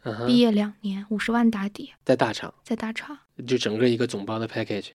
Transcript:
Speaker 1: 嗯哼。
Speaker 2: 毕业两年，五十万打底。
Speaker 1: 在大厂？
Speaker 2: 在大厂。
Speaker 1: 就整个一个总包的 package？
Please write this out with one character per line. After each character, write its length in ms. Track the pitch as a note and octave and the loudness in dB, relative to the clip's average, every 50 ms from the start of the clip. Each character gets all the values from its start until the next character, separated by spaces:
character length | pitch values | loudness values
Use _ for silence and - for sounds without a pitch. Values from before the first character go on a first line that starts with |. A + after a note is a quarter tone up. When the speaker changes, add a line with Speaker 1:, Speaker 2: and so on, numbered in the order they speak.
| - | -6
Speaker 1:
嗯 120 | - A3 | -8 -6
哼。 120 | G#3+ A#3+ B3 | -2 0 4
Speaker 2:
毕 100 | B3 A#3+ | 6 6
业 140 | A#3+ A#3 | 6 6
两 200 | G#3+ G3+ G#3 G#3 G#3 - | 6 4 2 0 -4 -8
年， 240 | - G3+ F#3+ G3 G3+ - | -8 -8 -6 -6 -6 -6
五 100 | A3 G3+ | -4 -4
十 140 | - - A3+ | -2 0 2
万 160 | A#3 A#3 A3+ | 4 4 4
打 160 | A3+ G3+ G3 G3+ | 2 2 -2 -6
底。 240 | G3+ - C#4 - - _ _ | -6 -8 -10 -12 -16 _ _
Speaker 1:
在 100 | - C4 | 2 2
大 160 | - - A3+ | 4 2 0
厂？ 220 | A3 - - - - _ _ | 0 -4 -8 -10 -12 _ _
Speaker 2:
在 120 | - A#3 | -6 -6
大 180 | A3+ A3+ A3 A3+ | -6 -6 -6 -8
厂。 240 | - - - D4 - _ _ _ - B2+ A#2+ | -10 -10 -12 -14 -18 _ _ _ -14 -2 0
Speaker 1:
就 100 | B2+ A#2 | 0 0
整 200 | - A2 G#2+ A2 | 2 0 2 2
个 100 | B2 B2 | 4 4
一 80 | A#2 | 4
个 100 | A#2 B2+ | 2 0
总 200 | A#2 - G2+ G2 | -2 -2 -4 -4
包 120 | G#2+ A2 A2+ | -4 -4 -4
的 80 | A2+ | -4
package？ 440 | A2+ - A#2 A2 - G#2+ G2+ - - - | -4 -4 -4 -4 -4 -4 -6 -6 -8 -14